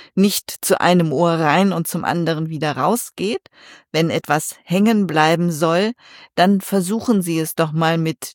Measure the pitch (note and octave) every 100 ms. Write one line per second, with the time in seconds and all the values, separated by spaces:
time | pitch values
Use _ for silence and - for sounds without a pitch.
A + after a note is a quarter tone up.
0 | - - G3 - - - - F#3+ F3 F3+
1 | D#3+ C#3 E3+ E3 D3+ D#3+ G3 E3+ E3 E3+
2 | - E3 E3 D#3 D#3+ D#3 D3+ B2+ D3 A#3
3 | - - F#3 E4 - _ - - _ D#3
4 | E3 B2+ - D3+ - - - F3+ G#3+ G#3+
5 | F#3 D#3 D#3 E3 F3 D3+ E3 E3+ G#3+ B3
6 | - - - - F3+ G3 - G3 F3+ A3+
7 | - G#3 F3 D#3+ D#3 - D#3+ D#3 E3 E3
8 | D#3+ D#3 -